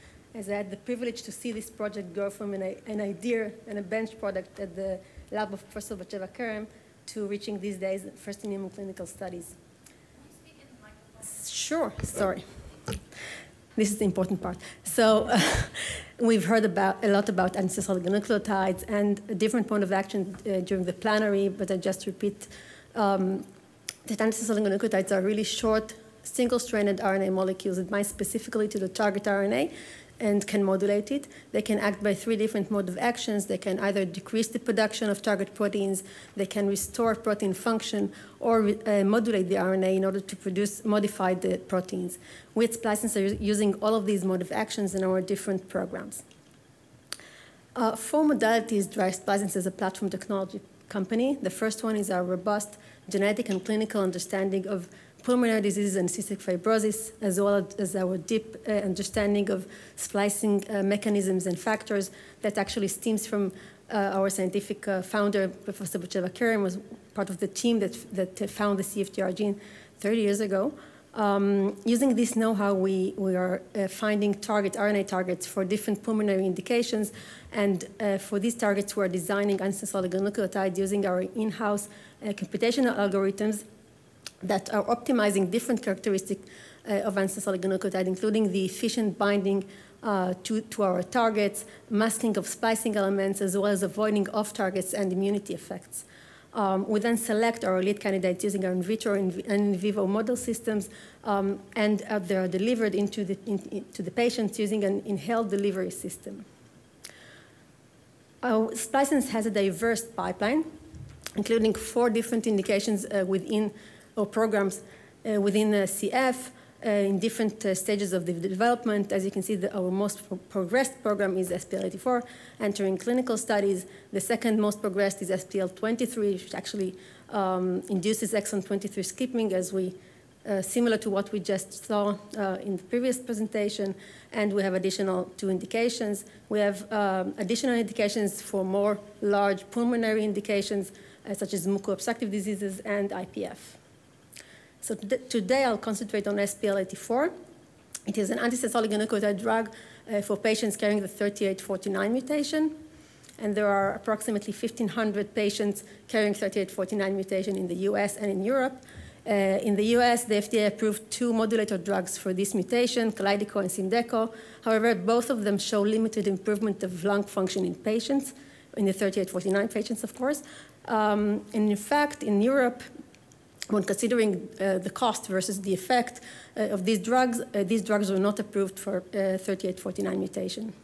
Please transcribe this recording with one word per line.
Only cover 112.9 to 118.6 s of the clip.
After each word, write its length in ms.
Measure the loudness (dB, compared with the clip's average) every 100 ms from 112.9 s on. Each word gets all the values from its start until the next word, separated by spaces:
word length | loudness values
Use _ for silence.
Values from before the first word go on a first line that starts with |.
| 0 0
uh, 180 | 0 2
within, 440 | 0 0 0 0 -2 -14 -20 -8
or 100 | -4
programs, 560 | -2 2 2 2 2 -2 -10 -20 -20 -10 -2
uh, 100 | 2
within 320 | 4 4 4
the 140 | 4 2
C 240 | 0 0
F, 420 | 2 2 0 -6 -14 -20 -6
uh, 40 | 0
in 300 | 2 2 2
different, 460 | 0 2 0 0 0
uh, 80 |
stages 380 | 0 0 0 0
of 120 | -2
the 80 | -2
development. 800 | -2 -2 2